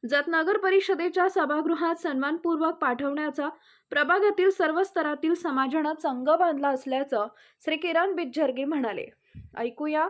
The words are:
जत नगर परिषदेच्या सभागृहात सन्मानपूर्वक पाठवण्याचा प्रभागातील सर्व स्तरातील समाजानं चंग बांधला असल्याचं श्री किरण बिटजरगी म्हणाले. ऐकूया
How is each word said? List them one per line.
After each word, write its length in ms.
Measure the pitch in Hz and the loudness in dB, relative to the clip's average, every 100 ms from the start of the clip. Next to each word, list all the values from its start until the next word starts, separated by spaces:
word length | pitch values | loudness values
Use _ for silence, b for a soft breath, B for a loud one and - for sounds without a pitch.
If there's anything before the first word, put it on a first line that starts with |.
| 233 | -2
जत 180 | 285 285 | 0 2
नगर 280 | 330 320 415 | 0 2 2
परिषदेच्या 720 | 392 392 381 330 349 349 370 | 4 2 2 0 0 2 2
सभागृहात 640 | 370 285 302 311 320 330 | 2 0 0 0 0 0
सन्मानपूर्वक 800 | 339 339 262 277 330 339 320 320 | -2 -2 -2 -2 -2 0 0 0
पाठवण्याचा 760 | 339 277 247 277 285 302 277 294 320 _ _ _ | 0 -2 -2 -2 -2 -4 -4 -6 -8 _ _ _
प्रभागातील 600 | 285 285 370 415 403 381 | 0 2 4 4 4 2
सर्व 320 | 381 320 320 | 4 2 2
स्तरातील 520 | 381 349 302 294 320 | 0 0 -2 -2 0
समाजानं 580 | 339 339 262 262 311 302 311 | 0 0 -2 0 0 -2 -2
चंग 260 | 311 247 254 | -4 -2 2
बांधला 400 | 330 349 277 285 | 4 2 2 0
असल्याचं 580 | 262 262 262 277 233 214 - _ _ | -2 -2 -4 -2 -2 -4 -8 _ _
श्री 120 | - 311 | -6 -4
किरण 380 | 349 330 381 | 0 0 0
बिटजरगी 500 | 349 294 269 285 247 | -2 -4 -2 -2 0
म्हणाले. 500 | 277 294 240 190 - - b b - - | -2 -2 -2 -4 -10 -16 b b -16 -8
ऐकूया 500 | 240 - 302 302 | -8 -4 -4 -2